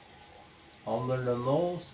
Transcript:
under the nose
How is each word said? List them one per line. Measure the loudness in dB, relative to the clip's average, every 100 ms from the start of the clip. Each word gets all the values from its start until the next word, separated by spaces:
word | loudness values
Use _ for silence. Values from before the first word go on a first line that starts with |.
| -20 -20 -20 -18 -20 -20 -20 -10 -2
under | 0 2 2
the | 2 2
nose | 4 4 4 0 -6